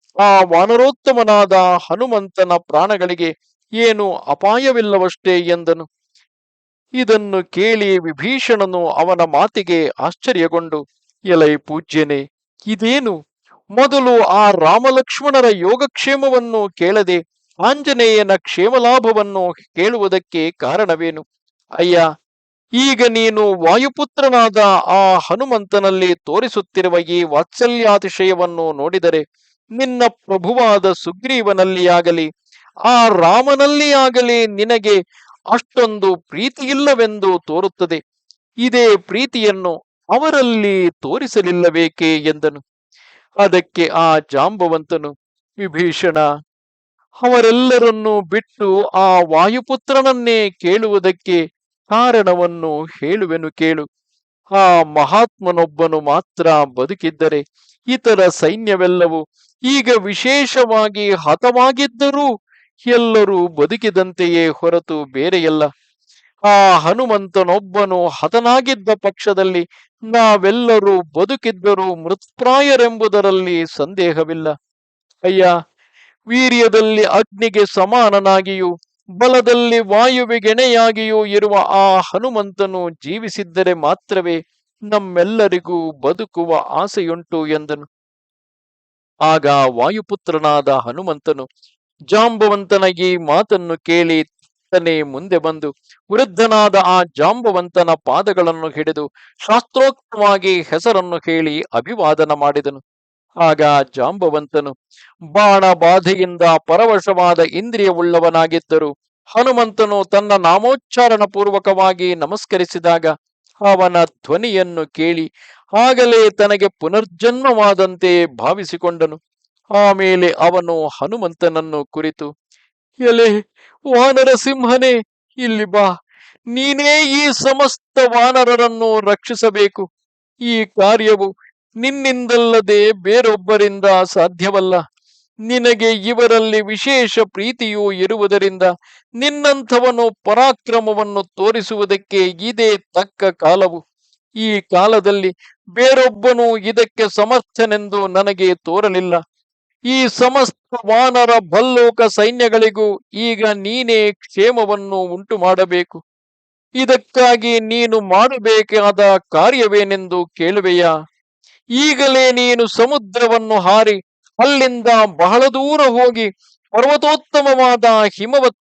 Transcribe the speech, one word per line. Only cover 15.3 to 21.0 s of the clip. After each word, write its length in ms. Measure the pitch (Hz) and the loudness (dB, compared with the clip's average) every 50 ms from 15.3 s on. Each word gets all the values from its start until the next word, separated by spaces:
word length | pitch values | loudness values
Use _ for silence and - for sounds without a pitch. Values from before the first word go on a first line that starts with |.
| 277 262 247 233 | 2 2 2 2
ಯೋಗಕ್ಷೇಮವನ್ನು 1200 | 208 180 175 190 240 247 285 247 - - - 294 277 277 269 269 254 247 233 233 226 214 202 190 | 2 0 0 0 0 0 -2 -6 -6 -6 -4 -4 -2 0 0 0 0 0 -2 -2 -4 -4 -4 -4
ಕೇಳದೆ 540 | _ - 170 185 202 214 196 180 180 170 165 _ _ _ _ _ _ - 185 | _ -2 -2 0 2 0 0 0 -2 -4 -4 _ _ _ _ _ _ -2 0
ಆಂಜನೇಯನ 680 | 233 277 294 - 294 277 240 233 226 220 214 208 196 196 | 0 0 0 -2 -4 0 2 2 2 4 2 2 2 0
ಕ್ಷೇಮಲಾಭವನ್ನು 1160 | 185 - - - 175 185 233 262 254 233 240 254 254 226 226 220 214 202 202 196 190 180 180 160 _ _ _ - | -2 -2 -8 -4 -2 0 2 2 2 2 4 2 2 2 2 0 0 -2 -2 -4 -6 -6 -6 -6 _ _ _ -6
ಕೇಳುವುದಕ್ಕೆ 760 | 165 185 220 240 220 202 190 185 185 - _ - 165 160 170 | -2 -2 -2 -2 -2 -2 -2 -2 -2 -4 _ -6 -4 -4 -4
ಕಾರಣವೇನು? 720 | - - 147 127 156 202 214 180 165 160 | -6 -6 -6 -4 -2 -2 -2 -2 -2 -4